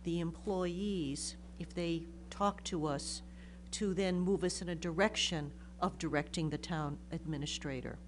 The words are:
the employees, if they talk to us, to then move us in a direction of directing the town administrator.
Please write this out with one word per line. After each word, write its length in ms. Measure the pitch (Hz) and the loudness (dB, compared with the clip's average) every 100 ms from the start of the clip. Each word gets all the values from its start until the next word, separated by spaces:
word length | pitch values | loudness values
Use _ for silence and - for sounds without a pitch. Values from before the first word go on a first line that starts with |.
the 160 | - 170 | 0 0
employees, 1160 | 170 165 - 190 180 175 208 196 143 151 - - - - | 0 -2 0 2 2 0 0 2 0 -2 -4 -8 -14 -10
if 140 | 170 | -6
they 300 | - 170 165 165 - - | -2 0 0 -2 -10 -12
talk 340 | - 202 202 - | 2 2 2 -2
to 200 | 175 151 | 0 2
us, 360 | 143 - - - - - - - | 0 -2 -6 -8 -14 -14 -14 -8
to 220 | - 208 | 0 2
then 260 | 185 190 180 | 4 4 4
move 240 | 180 196 | 4 4
us 180 | 180 175 | 4 0
in 80 | 175 | -2
a 60 | 170 | -2
direction 760 | 180 165 214 214 - 170 147 - - - | 0 6 4 6 2 2 -2 -6 -14 0
of 160 | 185 180 | 0 2
directing 520 | 160 151 147 - 156 | 2 2 2 0 0
the 80 | 147 | 0
town 400 | - 160 147 147 - | -2 -2 0 -4 -6
administrator. 840 | 165 156 151 147 - 151 135 123 113 | -6 -2 -2 -2 -2 -2 -2 -4 -8